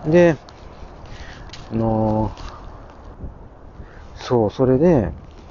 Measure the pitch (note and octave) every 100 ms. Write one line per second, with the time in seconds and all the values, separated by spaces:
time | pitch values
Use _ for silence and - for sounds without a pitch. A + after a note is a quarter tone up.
0 | D#3 E3+ F3 D3 - - - - - -
1 | - - - - - - - A2+ A2+ A2
2 | A2 G#2+ G#2+ - - - - - - -
3 | - - - - - - - - - -
4 | - - - B2 G#2+ - C3 C3 E3+ D#3
5 | F2+ D#2+ - - -